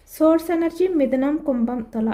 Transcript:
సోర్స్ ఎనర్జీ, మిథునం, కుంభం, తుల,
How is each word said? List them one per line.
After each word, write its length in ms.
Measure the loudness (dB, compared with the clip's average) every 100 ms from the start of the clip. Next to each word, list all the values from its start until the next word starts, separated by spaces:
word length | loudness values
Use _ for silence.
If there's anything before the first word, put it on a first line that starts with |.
| _
సోర్స్ 400 | 0 4 4 2
ఎనర్జీ, 380 | -2 -2 0 0
మిథునం, 480 | 2 0 0 0 -2
కుంభం, 440 | -2 -2 -2 -4
తుల, 280 | -8 -4 -4